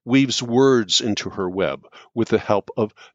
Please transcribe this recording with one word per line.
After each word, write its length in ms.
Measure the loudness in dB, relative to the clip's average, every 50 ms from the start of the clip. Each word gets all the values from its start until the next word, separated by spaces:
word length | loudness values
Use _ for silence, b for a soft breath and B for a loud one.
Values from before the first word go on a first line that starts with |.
| B
weaves 380 | 2 2 2 2 2 -2 -6
words 580 | -4 0 2 4 4 4 4 2 2 0 -2 -2
into 300 | 0 -2 -4 -4 -6 -8
her 180 | -6 -6 -6
web 360 | -4 -2 -2 -2 -2 -4 -6 _ -20 B B B B B
with 120 | -4 -2 0
the 100 | 0 -2
help 320 | 2 0 0 0 0 -4 -4
of 160 | -4 -4 -4 _ B B B